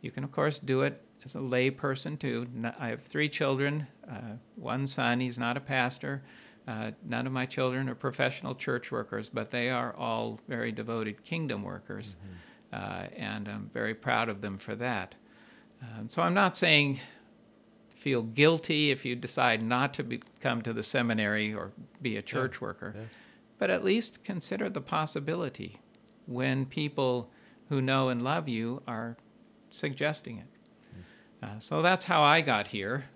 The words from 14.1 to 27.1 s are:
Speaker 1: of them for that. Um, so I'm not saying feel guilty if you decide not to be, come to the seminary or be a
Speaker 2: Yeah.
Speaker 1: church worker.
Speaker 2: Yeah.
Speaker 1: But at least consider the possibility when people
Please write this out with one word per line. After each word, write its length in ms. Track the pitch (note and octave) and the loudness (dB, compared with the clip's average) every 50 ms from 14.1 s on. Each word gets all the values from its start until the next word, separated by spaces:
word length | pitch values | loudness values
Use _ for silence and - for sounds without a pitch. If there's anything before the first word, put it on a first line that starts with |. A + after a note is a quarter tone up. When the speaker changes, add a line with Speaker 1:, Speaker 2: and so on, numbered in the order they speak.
| A#2+ A2+ A2+ A#2 | 2 2 2 0
Speaker 1:
of 100 | G#2+ G2 | -2 -4
them 160 | G#2 G#2 G2 G2 | -4 -6 -6 -6
for 180 | - - G#2+ | -6 -8 -6
that. 400 | G#2+ A#2+ B2+ B2 G#2 F2+ - - - - - - - - - - - - - - - | -4 -2 -2 -2 -2 -4 -6 -12 -20 -20 -20 -20 -20 -20 -20 -20 -20 -20 -20 -20 -16
Um, 280 | - A#2 A2 A2 A2 A2+ | -14 -12 -10 -10 -10 -8
so 120 | - - | -2 0
I'm 120 | E3+ F3 F3 | 2 2 4
not 200 | G3 G3+ F#3 F3 | 4 4 4 2
saying 440 | - - E3 D#3+ D3 D3 C#3+ C3+ C3+ - - - - - - - - - - - - _ - - - - - | 2 6 8 8 8 8 6 2 -2 -4 -12 -18 -20 -20 -20 -20 -20 -20 -20 -20 -20 _ -20 -20 -20 -20 -20
feel 320 | - - - C#3+ C3+ A#2+ | -20 -6 -2 2 2 2
guilty 720 | A2 A2+ A2+ B2 D3 D#3 E3 D#3+ E3 - E3 D3+ D3+ D3 | 2 0 4 6 8 8 8 6 2 0 2 4 6 4
if 120 | C3+ C3 - | 4 2 0
you 120 | B2+ B2 | -4 -4
decide 460 | A#2+ A#2+ A#2+ - - B2+ B2 A2+ A2 | -2 -4 -4 2 4 6 6 6 4
not 320 | A2 A2+ B2 B2 C3+ C#3 C3+ | 4 2 2 4 2 2 0
to 80 | - D3 | -2 -4
be, 180 | A#2+ B2 B2 - - - - | -4 -4 -6 -8 -12 -20 -4
come 220 | - C3+ B2 A#2 | -2 0 0 0
to 100 | A2+ A#2 | -2 -4
the 120 | A#2 A2 G#2+ | -4 -2 -2
seminary 680 | - - C3+ B2 A#2 A#2 G#2+ G#2+ G#2 G#2 G#2+ G#2+ G#2+ G#2+ | 2 2 2 4 4 2 2 2 2 2 2 0 0 -2
or 180 | G2+ E2 F#2+ - - - - - - | -4 -6 -8 -10 -14 -18 -20 -16 -6
be 100 | D3+ B2 A2 | -4 -4 -2
a 60 | G#2 | -2
Speaker 2:
Yeah. 20 | |
Speaker 1:
church 400 | G2+ - - C#3+ C3 C3 C3 - | -4 -4 -2 -2 -2 -2 -4 -6
worker. 320 | - A2 - - - F#2 - | -8 -8 -8 -8 -10 -10 -10
Speaker 2:
Yeah. 80 | G2+ A2 A2 - - - - - - - _ - _ | -10 -12 -12 -14 -18 -20 -20 -20 -20 -20 _ -6 _
Speaker 1:
But 100 | G3 F#3+ | 2 2
at 140 | F#3 F3+ G3+ | 2 2 4
least 400 | F#3+ F#3+ A#3 A3+ - - - - | 4 4 4 2 -2 -6 -10 -8
consider 440 | - G3+ F3+ - - G3 G3 - F#3+ | -6 -6 -4 -4 -4 -4 -2 -4 -2
the 120 | G3 D#3 | -4 -6
possibility 960 | C3+ - - D#3+ D#3 D3+ - - D3 C#3 D#3+ F3 F3 C#3 - - G#2+ E2+ G2+ - - - - - - - - - - | -6 -2 -2 0 0 0 -2 -4 -4 -2 -4 -2 -4 -6 -6 -8 -12 -12 -12 -14 -20 -20 -20 -20 -20 -20 -20 -20 -12
when 400 | - A#2+ B2 B2+ C3+ C3 C3+ C3+ | -8 -4 0 0 2 2 0 0
people 640 | C3 - - D3+ D3 D3 - C#3 C3 | -2 -2 -4 -4 -2 0 2 2 2